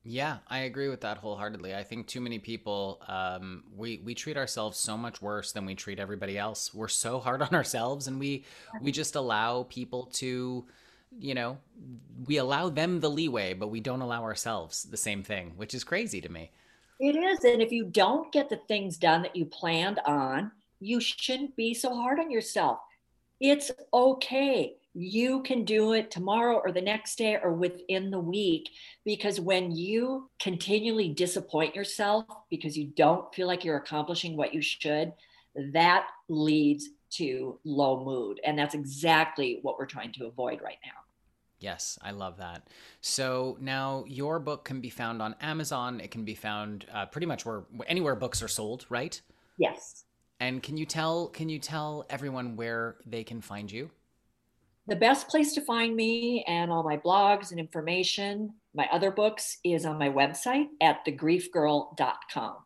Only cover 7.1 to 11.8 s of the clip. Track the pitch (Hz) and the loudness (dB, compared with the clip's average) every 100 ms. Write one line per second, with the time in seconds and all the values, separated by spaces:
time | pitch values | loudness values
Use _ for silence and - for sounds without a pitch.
7.1 | 127 123 131 143 170 135 120 117 143 135 | -2 -2 0 2 2 2 -2 -2 -4 -6
8.1 | 135 139 139 - - - 214 143 139 151 | -4 -4 -4 -8 -20 -14 -4 -4 -2 -2
9.1 | 151 127 107 113 123 123 123 123 127 123 | -2 0 2 2 0 -4 -10 -8 -8 -6
10.1 | - 131 127 127 123 123 - - _ _ | -6 -4 -4 -4 -6 -8 -20 -20 _ _
11.1 | 247 139 127 120 139 _ - | -12 -6 -4 -4 -6 _ -20